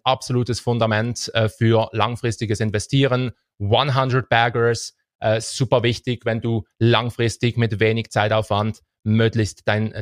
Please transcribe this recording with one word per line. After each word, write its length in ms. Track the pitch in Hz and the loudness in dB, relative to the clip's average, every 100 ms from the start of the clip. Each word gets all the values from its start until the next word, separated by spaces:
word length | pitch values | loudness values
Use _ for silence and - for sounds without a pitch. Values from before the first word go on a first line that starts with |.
absolutes 580 | - 131 - 123 123 117 | -2 -2 0 -2 -2 -2
Fundament, 680 | - 120 113 107 117 - - | -2 0 0 0 -2 -6 -4
äh, 160 | 113 113 | -2 -2
für 400 | - 113 113 110 | 0 2 2 0
langfristiges 680 | 110 107 120 120 110 110 107 | -2 -2 -2 -4 -4 -4 -2
Investieren. 720 | 110 107 - 139 135 123 127 - _ - | -2 -2 0 0 2 0 -2 -8 _ -8
One 380 | 101 117 143 131 | 0 2 2 0
hundred 340 | 131 127 113 | 0 0 2
Baggers, 640 | 117 120 120 117 117 - - _ _ | 2 2 2 0 0 -6 -16 _ _
äh, 220 | 110 110 | -2 -2
super 420 | - - 131 131 | -2 -4 0 2
wichtig, 420 | 117 120 - 120 117 | 2 -2 -4 -6 -4
wenn 140 | 113 | -4
du 240 | 117 113 - - | -2 -4 -4 0
langfristig 760 | 117 113 120 - 117 - 120 117 | 2 2 0 -2 -2 0 -2 0
mit 240 | 117 107 | -2 0
wenig 300 | 110 113 110 | 0 0 -2
Zeitaufwand 680 | - 104 110 107 101 107 107 _ _ | -2 0 0 0 -2 -2 -6 _ _
möglichst 600 | 107 110 113 113 104 - - | 0 2 2 0 -2 -4 -4
dein, 280 | 104 110 107 | -2 -2 -4